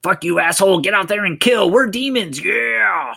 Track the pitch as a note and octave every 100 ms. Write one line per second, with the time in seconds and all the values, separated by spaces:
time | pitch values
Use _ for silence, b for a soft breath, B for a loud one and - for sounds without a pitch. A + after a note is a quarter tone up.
0 | - F#3+ E3+ E3+ E3 E3+ G3 F3+ F3 G3+
1 | F#3 G#3 G3+ D#3 - A#3+ F#3+ G3+ C4 G3+
2 | C4+ C4 F#3+ C3+ D3 A3 A#3 A3+ G#3+ -
3 | D3+